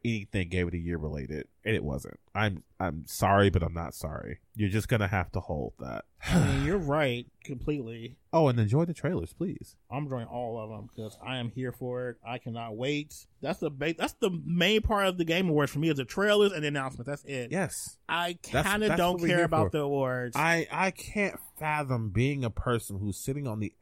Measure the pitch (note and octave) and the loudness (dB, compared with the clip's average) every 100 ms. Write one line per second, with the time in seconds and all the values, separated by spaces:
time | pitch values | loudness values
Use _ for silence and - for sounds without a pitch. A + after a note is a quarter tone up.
0 | A#2 A2+ G2 G2+ F2 F#2 F2 F2 E2+ E2+ | -2 -4 -2 -2 0 0 0 -2 -2 -2
1 | D#2 D2+ B1+ D2+ - _ G#2 A2 A1 C2+ | -2 -6 -6 -8 -10 _ -2 -2 -2 -6
2 | G1+ G1+ _ G2 G#2+ F#2 - - F#2 D#2+ | -8 -16 _ -2 -2 -2 -10 -6 -4 -4
3 | - - F#2+ G2+ G2 F2+ E2+ E2 D#2+ - | -8 0 6 8 8 6 2 -2 -8 -8
4 | D#2 D#2+ - - _ A2 G#2 G#2+ - A2+ | -8 -8 -10 -12 _ -2 0 0 0 0
5 | G2 G2+ F2 F#2+ - D2+ A1+ - B1+ A1 | 2 0 -2 -4 -6 -6 -6 -8 -10 -10
6 | - _ - F3 A2 C3+ C#3+ G3 D3+ D3 | -12 _ 2 4 4 2 0 0 0 2
7 | C#3 A#2+ A#2+ _ - B2+ - D3 A2+ A#2 | 2 0 -6 _ -12 -8 -4 -4 -4 -10
8 | A#2 B2+ _ E3 D3+ A#2 G#2+ C3 E3+ E3 | -12 -16 _ 4 6 6 4 4 2 0
9 | D3 F3+ E2 - F3+ - - - - C3 | -2 -2 -4 -4 -4 -6 -12 -20 -10 -8
10 | D3 C3 A2+ A#2+ A#2+ A2+ A2 G#2+ A2 - | -4 -6 -6 -6 -6 -6 -8 -10 -14 -12
11 | G#2+ - A#2+ B2+ A#2+ B2 B2+ A#2+ B2+ B2 | -12 -12 -8 -6 -6 -4 -6 -6 -6 -6
12 | B2 A#2+ A2+ B2 B2 A#2 A#2 G#2+ C3 D3 | -6 -8 -10 -10 -8 -8 -8 -4 -2 0
13 | D3+ - - _ C#3 - E3 C3+ D3+ E3 | -4 -12 -20 _ -6 -2 -4 -2 -4 -2
14 | G3+ - F#3+ F3 D3 F3 F3 A3 - G#3 | -4 0 -2 -2 -2 2 4 4 2 2
15 | F#3+ F3+ E3 E3+ F#3+ D3+ C#3 C#3 D#3+ C#3+ | 2 2 2 2 4 4 2 2 2 2
16 | B2+ - G#3 G#3 G3+ F3 D3+ C#3+ C3 C3 | -2 0 4 6 6 2 -2 -2 -4 -6
17 | A#2+ C#3+ - C3+ A#2+ F3+ E3+ - - - | -8 -8 -6 -6 -4 -2 -2 -4 -10 -12
18 | - E3 F3 F3 - C3 F#3+ G#3 G#3+ E3+ | -4 -2 -2 -4 -2 0 2 2 2 4
19 | F3+ F3+ E3+ F3 E3+ D#3+ D#3+ D#3 C#3+ C#3+ | 2 2 2 4 4 4 2 2 0 0
20 | C3 B2+ B2 B2 D#3+ E3+ D#3 D#3 F#3+ - | 0 0 -2 2 4 2 0 0 -2 -2
21 | - G#3+ G3 - - - D#3 D3+ C#3 B2+ | -6 -2 -2 -4 -14 -6 -2 0 0 0
22 | A2 G2 C3 C#3+ A#2+ - - A#2 - G2 | 0 2 2 2 -2 -2 0 0 0 -4
23 | G#2 F#2 - C#3+ C#3 A2 G#2 - | -4 -4 -4 -4 -4 -2 -4 -4